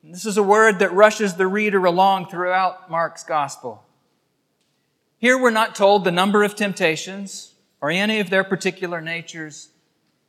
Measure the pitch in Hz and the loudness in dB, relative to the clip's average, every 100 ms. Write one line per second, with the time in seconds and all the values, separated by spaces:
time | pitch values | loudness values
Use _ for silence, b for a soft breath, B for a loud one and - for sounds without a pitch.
0 | 151 180 208 202 196 208 220 190 190 180 | -20 -12 -4 -2 4 6 6 4 0 6
1 | 214 214 208 175 185 202 214 196 180 175 | 6 6 -4 -2 -2 0 0 2 2 4
2 | 196 190 170 175 180 185 185 - - 165 | 2 2 -4 -6 -2 0 -2 -4 -8 -6
3 | 160 - - 156 139 - 127 104 _ _ | -6 -8 -4 -4 -4 -8 -14 -16 _ _
4 | _ _ _ _ _ _ _ _ _ _ | _ _ _ _ _ _ _ _ _ _
5 | _ _ 233 262 247 220 220 - 196 208 | _ _ 0 2 2 2 -2 2 4 4
6 | 185 175 196 208 208 202 208 180 175 156 | 2 0 0 2 0 -2 -6 -2 -2 -2
7 | - 196 196 - - _ _ _ 143 175 | -8 -12 -14 -16 -20 _ _ _ -4 -2
8 | 214 214 180 190 190 190 190 180 180 170 | -2 -2 -2 -2 -2 -4 -4 -6 -8 -8
9 | 160 170 165 170 156 147 - _ _ _ | -8 -12 -12 -16 -16 -16 -20 _ _ _
10 | _ _ | _ _